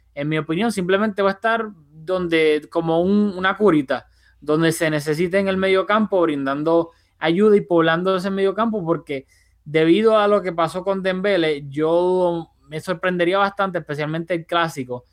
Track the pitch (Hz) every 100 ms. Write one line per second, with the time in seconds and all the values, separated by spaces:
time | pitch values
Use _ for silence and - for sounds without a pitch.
0 | _ 147 147 156 156 165 233 202 180 190
1 | 220 196 196 196 226 226 220 165 147 160
2 | 160 185 175 165 156 151 151 170 165 165
3 | 180 208 208 180 190 196 208 151 135 123
4 | - _ _ _ 147 156 165 160 165 151
5 | 147 151 180 196 196 190 190 190 185 208
6 | 208 190 165 143 135 143 156 165 165 _
7 | _ _ 160 175 214 202 165 170 165 165
8 | 190 190 190 196 196 190 233 214 165 156
9 | 151 135 - _ _ _ - 156 160 185
10 | 220 220 208 208 180 170 165 185 185 190
11 | 185 185 202 190 160 143 143 139 156 170
12 | 180 185 175 170 165 _ _ 156 190 175
13 | 185 180 175 196 196 196 190 175 151 147
14 | 151 160 165 175 165 170 165 147 127 123
15 | -